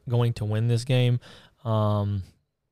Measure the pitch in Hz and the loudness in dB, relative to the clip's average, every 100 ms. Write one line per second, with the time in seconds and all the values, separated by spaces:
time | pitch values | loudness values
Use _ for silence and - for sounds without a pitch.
0 | 127 120 117 - 104 107 117 117 123 127 | -2 0 0 -2 -4 0 0 0 0 2
1 | 123 123 - - - _ 113 110 104 104 | 2 0 -4 -20 -20 _ -2 0 2 0
2 | 101 101 90 _ _ _ _ | -2 -4 -6 _ _ _ _